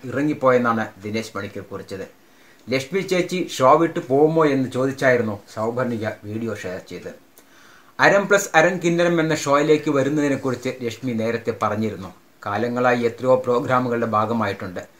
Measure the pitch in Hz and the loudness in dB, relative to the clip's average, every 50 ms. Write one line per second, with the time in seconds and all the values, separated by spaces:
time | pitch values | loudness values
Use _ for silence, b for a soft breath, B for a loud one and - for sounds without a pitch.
0 | - 123 117 135 147 151 147 147 131 127 127 123 123 117 113 113 107 101 - 98 | -8 -6 -4 -2 -2 -2 -2 2 2 4 4 4 4 2 0 0 -2 -6 -8 -12
1 | 98 107 107 113 110 - - 98 101 101 - 101 95 - 98 95 92 - 98 95 | -10 -6 -6 -6 -6 -6 -8 -8 -10 -8 -10 -14 -12 -12 -12 -12 -12 -12 -12 -12
2 | 92 - - b b b b b b b b b b 107 127 131 - - 175 196 | -12 -14 -16 b b b b b b b b b b -4 -4 -4 -4 -2 -4 -4
3 | 185 - 185 180 175 - 180 180 165 - - - 131 127 151 160 165 160 - 175 | -2 0 0 0 0 0 -2 -4 -4 -6 0 4 6 6 6 6 4 0 -2 -6
4 | - 120 131 143 156 156 160 160 156 147 135 135 131 113 123 123 131 139 131 - | -2 0 4 4 4 4 4 4 4 4 2 0 0 -2 -2 -2 -2 -2 -2 2
5 | 143 131 123 117 110 110 101 98 - - - 110 110 117 123 127 127 120 117 107 | 2 4 4 4 2 -2 -6 -8 -12 -12 -6 -4 -4 -2 -2 -2 -4 -4 -4 -4
6 | 107 104 - - 104 104 107 113 117 110 101 95 - 92 92 92 - - 90 85 | -4 -6 -6 -8 -12 -10 -8 -6 -6 -6 -6 -8 -8 -10 -10 -10 -12 -14 -16 -14
7 | 90 87 80 - _ _ _ b b b b b b b b b b b b - | -14 -16 -16 -18 _ _ _ b b b b b b b b b b b b 2
8 | 135 151 190 202 196 196 202 196 202 - - 160 175 180 190 175 170 170 170 170 | 4 4 6 4 4 4 2 2 2 2 4 4 4 4 2 0 0 0 2 2
9 | 170 175 175 165 156 160 151 151 - 143 139 147 151 160 156 147 - 156 139 139 | 2 2 2 2 2 0 0 -2 0 0 2 2 4 4 4 2 2 0 0 2
10 | 131 143 151 151 143 143 135 - - 131 123 117 - 127 123 - 120 113 110 - | 2 2 0 0 0 0 0 -2 -2 -4 -4 -4 -4 -6 -6 -4 -6 -8 -6 -6
11 | 135 131 117 110 110 117 113 113 - 117 104 - 110 104 104 107 110 104 98 92 | -6 -4 -4 -2 -2 -2 -2 -2 -4 -4 -2 -2 -2 -2 0 -2 -2 -4 -4 -8
12 | 95 90 - - _ _ _ _ - 104 101 107 117 120 120 123 127 123 120 120 | -12 -16 -18 -20 _ _ _ _ -8 -4 -2 -2 -2 -2 0 2 2 2 2 2
13 | 117 117 117 - 123 127 131 127 - 123 123 - 143 131 127 127 127 120 120 117 | 0 -2 -2 -2 2 2 2 4 4 0 0 0 2 2 0 0 2 0 0 -2
14 | 117 113 107 107 110 107 117 113 107 101 98 - 104 92 87 - - - b | 0 0 0 0 0 0 0 -2 -2 -2 -4 -6 -8 -10 -10 -12 -12 -14 b